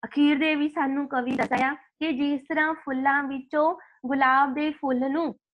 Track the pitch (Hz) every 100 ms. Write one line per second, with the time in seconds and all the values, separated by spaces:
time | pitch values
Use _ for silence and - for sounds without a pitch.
0 | 233 - 294 294 311 302 302 302 269 277
1 | 277 269 247 254 247 254 262 294 _ _
2 | 311 262 285 285 277 311 311 320 - 262
3 | 269 277 277 269 262 302 311 359 - _
4 | 247 269 262 269 277 262 302 302 277 254
5 | 269 285 320 - _